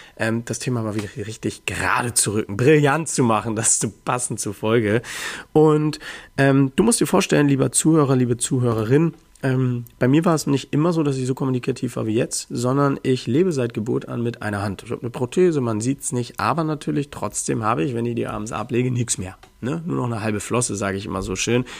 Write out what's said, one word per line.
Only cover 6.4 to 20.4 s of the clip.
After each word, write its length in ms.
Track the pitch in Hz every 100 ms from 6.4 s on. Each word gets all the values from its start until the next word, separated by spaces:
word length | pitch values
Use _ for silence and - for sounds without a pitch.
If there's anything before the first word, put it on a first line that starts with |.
| 139 135 135 -
du 80 |
musst 160 | 214 240
dir 80 | 151
vorstellen, 400 | 185 - 151 147
lieber 240 | 135 131
Zuhörer, 440 | - 156 160 135 131
liebe 200 | 123 120
Zuhörerin, 760 | - 131 123 110 110 143 165 - _ - 135
ähm, 380 | 131 127 120 117 -
bei 80 | 127
mir 160 | 147
war 120 | 170 156
es 120 | -
nicht 260 | 135 -
immer 200 | 143 165
so, 100 | 165
dass 140 | 147 131
ich 100 | 127
so 80 | 135
kommunikativ 600 | 135 127 127 123 117 120
war 80 | 113
wie 100 | 110
jetzt, 320 | 165 - -
sondern 480 | 131 123 135 143 135
ich 240 | 131 127 -
lebe 240 | 131 185
seit 220 | 143 120
Geburt 340 | 117 110 131 -
an 160 | 123
mit 180 | 117 117
einer 200 | 104 104
Hand. 220 | 107 92
Ich 80 | 110
hab 100 | 117
eine 80 | 120
Prothese, 500 | - 123 - 180 151
man 220 | 120 107
sieht's 320 | 120 143 -
nicht, 260 | 123 120 -
aber 240 | 107 151
natürlich 460 | 156 151 - 147 143
trotzdem 520 | - 104 - - 131
habe 220 | 107 131
ich, 100 | 160
wenn 120 | 117 120
ich 100 | 117
die 100 | 113
abends 280 | 107 107
ablege, 360 | 92 107 120 127
nichts 280 | 123 117 -
mehr. 200 | 90 - - -
Ne? 240 | 110 165 160
Nur 120 | 135
noch 80 | 123
eine 160 | 113
halbe 180 | 110
Flosse, 380 | 104